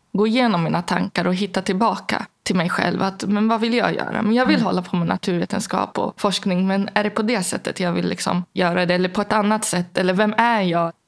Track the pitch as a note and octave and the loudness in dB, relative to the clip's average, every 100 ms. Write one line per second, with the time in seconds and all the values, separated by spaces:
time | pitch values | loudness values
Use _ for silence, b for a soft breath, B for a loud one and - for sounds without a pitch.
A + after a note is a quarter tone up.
0 | _ F#3+ A3 A#3+ A#3+ F3 D#3+ D#3+ F3 F3 | _ 0 2 2 2 2 0 -2 -2 -2
1 | F#3+ - F3+ F3+ G3 F#3+ F#3 F#3+ A3 G3+ | -2 -2 0 0 -2 -2 -2 0 0 -2
2 | - - - _ - F#3 F3 - F3+ F3+ | -4 -6 -6 _ -2 0 0 0 0 0
3 | F#3+ F#3 F#3+ G#3 A3 A3+ A#3 A#3+ F#3 E3 | -2 -2 -2 0 2 2 0 2 2 0
4 | - - G#3 A#3 B3+ D4+ G3+ F#3 F3+ F3+ | -2 -2 2 2 4 4 2 0 0 0
5 | E3 F#3 - F3 F3+ F#3+ - F#3+ - - | 0 0 -2 -2 -2 -4 -2 -2 -2 -2
6 | G3+ - G#3 F#3 G3 F3+ F#3+ G3 G3 G#3 | -4 -2 -2 -2 -2 0 2 0 0 0
7 | G#3 G#3 G#3+ A3+ F3+ - - - F3 F3 | 0 0 0 0 -2 -4 -6 -4 -2 0
8 | F3 - - F3 F3+ F#3+ F3+ F3+ F3+ F3+ | -2 -2 -2 -2 -2 0 0 2 2 2
9 | F3+ F#3 G3+ G#3+ G#3 G#3+ - F3+ F3 - | 0 -2 0 2 2 0 0 -2 -2 0
10 | F#3 F#3 G#3+ G#3+ A#3 A3 F#3 E3+ E3 - | 2 2 2 2 2 2 2 0 -2 -4